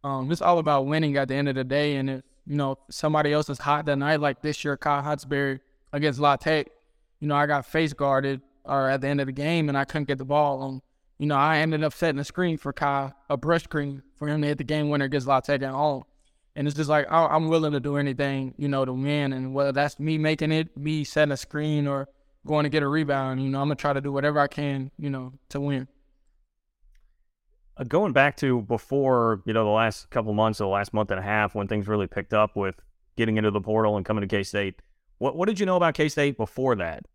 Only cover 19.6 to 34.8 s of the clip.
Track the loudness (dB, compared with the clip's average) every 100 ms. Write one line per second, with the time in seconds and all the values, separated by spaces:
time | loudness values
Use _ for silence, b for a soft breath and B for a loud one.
19.6 | 0 0 -2 -2 -2 0 0 0 0 0
20.6 | -2 -6 -4 -4 -2 2 2 2 -6 -4
21.6 | -2 0 0 -2 -6 _ _ _ -2 0
22.6 | 2 2 2 0 2 0 0 -2 -2 0
23.6 | -2 0 0 -2 -2 0 0 2 0 0
24.6 | -4 -4 -8 -8 -8 -6 -10 -16 _ -6
25.6 | -2 -2 -4 _ _ _ _ _ _ _
26.6 | _ _ _ _ _ _ _ _ _ _
27.6 | _ -12 -2 0 2 4 4 2 0 0
28.6 | 0 -4 0 0 4 4 4 0 0 0
29.6 | 4 4 2 -2 -6 -4 -2 2 2 2
30.6 | -2 -2 -2 -2 -2 -2 0 2 2 0
31.6 | -2 -2 0 -2 0 -4 -2 2 2 0
32.6 | -4 -6 -18 _ _ -2 0 2 2 0
33.6 | 0 2 2 0 -2 -2 0 -2 -2 -2
34.6 | -4 -6